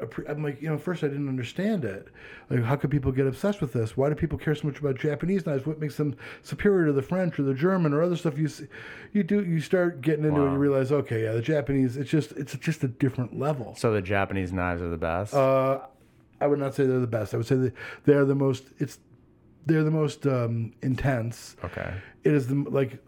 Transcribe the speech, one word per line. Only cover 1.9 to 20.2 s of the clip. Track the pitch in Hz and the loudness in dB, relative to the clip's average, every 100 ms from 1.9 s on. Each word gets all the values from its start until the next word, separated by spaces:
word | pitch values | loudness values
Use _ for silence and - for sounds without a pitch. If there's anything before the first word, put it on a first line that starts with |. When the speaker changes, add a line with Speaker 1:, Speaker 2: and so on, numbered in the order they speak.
| 98 - - - - - | -8 -14 -20 -20 -18 -2
Speaker 1:
Like, | 127 | 0
how | 113 139 | 2 0
could | 143 | 2
people | 143 135 | 0 0
get | 127 135 | 0 0
obsessed | 120 202 202 | 0 -2 -2
with | 139 | -2
this? | 120 110 - | -2 -2 0
Why | 139 | 0
do | 151 | 0
people | 165 - | -2 -2
care | - 151 | -2 -2
so | 151 | -2
much | 143 | -2
about | 147 127 | -4 -2
Japanese | 151 143 165 196 165 | -2 -2 0 0 0
knives? | 139 156 | -2 -2
What | 156 | -4
makes | 151 - | -6 -2
them | 151 123 - - | -2 -2 -12 -16
superior | - - 208 190 156 | -10 2 4 6 4
to | |
the | 139 | 2
French | 127 180 180 - | 2 0 0 0
or | |
the | 139 | 0
German | 131 175 190 160 | 2 2 4 2
or | 143 | 2
other | 175 170 | 2 2
stuff? | 165 139 | -2 0
You | 151 | -2
see, | - 143 - - - - | -4 -16 -16 -16 -16 -4
you | 208 | 0
do, | 170 208 180 | 2 2 2
you | 160 | 0
start | 135 185 175 139 | 2 2 2 0
getting | 127 151 151 | 0 2 2
into | 147 | 4
it, | 139 | 2
Speaker 2:
Wow. | |
Speaker 1:
you | 139 | 4
realize, | 143 135 127 | 4 4 2
okay, | 143 127 113 | 2 2 0
yeah, | 110 | 0
the | 113 | 0
Japanese, | 117 156 135 139 131 131 | 2 0 2 2 2 0
it's | 135 | 0
just, | 156 139 | 2 0
it's | - 147 139 | -4 -8 -6
just | - 151 | -4 -2
a | 135 | -2
different | - 135 - 117 - | 0 0 0 -4 -2
level. | 139 139 110 - | -2 -2 -6 -2
Speaker 2:
So | 117 | 2
the | 107 | 2
Japanese | 92 101 95 98 90 | 2 0 2 0 -2
knives | 92 90 85 | 0 -2 -2
are | 87 | -4
the | 85 | -2
best? | 82 87 104 | -2 -2 0
Speaker 1:
Uh, | 143 135 135 135 135 - _ _ _ _ - | 2 4 4 2 -2 -6 _ _ _ _ -4
I | 147 | 0
would | 143 | 0
not | 139 135 | -2 0
say | 135 | 2
they're | 127 | 2
the | 120 | 0
best. | 113 101 | -2 -2
I | 120 | -4
would | 113 | 0
say | 131 | 2
that | 127 - - - | 0 -4 -14 -2
they | - | 4
are | 143 139 | 6 6
the | 139 | 4
most, | 135 127 - - | 2 0 -6 -8
it's | 147 - _ - _ _ _ - 139 | -8 -8 _ -20 _ _ _ -10 0
they're | 160 | 2
the | 156 | 4
most, | 160 151 - | 2 0 0